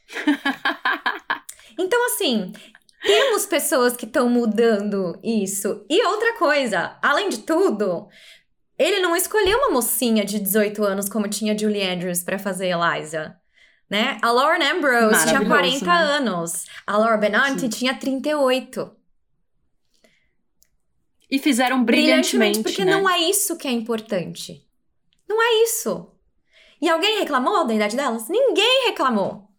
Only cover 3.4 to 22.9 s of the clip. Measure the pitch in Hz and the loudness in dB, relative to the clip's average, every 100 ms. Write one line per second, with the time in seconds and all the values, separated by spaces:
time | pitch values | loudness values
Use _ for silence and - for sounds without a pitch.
3.4 | - 311 294 294 247 240 220 302 247 240 | 0 -2 0 2 2 0 -4 0 2 2
4.4 | 226 208 233 208 208 202 175 - - 226 | 2 2 2 2 0 -4 -4 -6 -4 -2
5.4 | 190 - 208 220 - 339 370 415 466 466 | -2 -4 -6 -6 0 2 2 0 -2 0
6.4 | 294 294 254 185 156 - 247 294 392 233 | 2 2 0 -2 -4 -2 0 0 -2 -4
7.4 | - 320 381 208 202 170 - - - - | -2 2 2 0 -2 -4 -8 -20 -20 -20
8.4 | _ _ _ - 320 403 359 339 - 427 | _ _ _ -2 0 2 0 0 0 0
9.4 | 381 466 539 269 226 - 247 220 196 208 | 2 2 2 0 -2 -2 0 0 0 -4
10.4 | 190 214 208 208 208 196 202 220 208 208 | -2 0 0 0 -2 -2 -4 -4 -4 -4
11.4 | 214 208 214 208 185 180 180 175 - 190 | -2 -2 0 0 -2 -4 -4 -6 -6 -6
12.4 | 196 185 185 175 170 151 151 156 156 - | -6 -4 -4 -2 -2 -2 -6 -8 -10 -16
13.4 | _ _ _ _ - 202 247 240 233 240 | _ _ _ _ -6 -2 -2 -2 0 2
14.4 | 294 339 285 349 285 240 220 180 - 160 | 4 2 0 2 2 4 4 4 4 2
15.4 | - - - 269 - 349 302 294 240 175 | 2 2 2 0 2 2 2 0 -2 -4
16.4 | 170 - - - - 208 220 214 208 208 | -6 -8 -12 -14 -4 0 2 2 2 2
17.4 | 277 262 254 220 247 269 277 262 285 302 | 0 0 -4 -2 -2 -2 -4 -4 -2 2
18.4 | 262 254 254 196 143 _ _ _ _ _ | 2 0 -2 -10 -10 _ _ _ _ _
19.4 | _ _ _ _ _ _ _ _ _ _ | _ _ _ _ _ _ _ _ _ _
20.4 | _ _ _ _ _ _ _ _ - 269 | _ _ _ _ _ _ _ _ -6 -2
21.4 | 302 233 254 262 233 247 311 311 - 247 | 0 2 2 2 2 4 4 4 2 2
22.4 | 214 214 220 - 370 | 2 0 -2 0 2